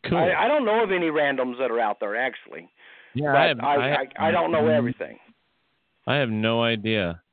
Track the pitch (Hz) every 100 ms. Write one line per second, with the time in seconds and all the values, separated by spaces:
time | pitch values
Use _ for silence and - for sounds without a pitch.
0 | - 170 165 165 214 302 233 220 214 185
1 | 165 151 143 135 127 123 131 117 110 104
2 | 104 107 127 110 - 78 85 _ - -
3 | - - 147 139 170 135 127 143 135 143
4 | 135 - 160 170 165 165 151 120 120 -
5 | 71 52 _ _ _ _ _ _ _ _
6 | - 135 131 107 110 117 117 113 104 110
7 | 90 85 _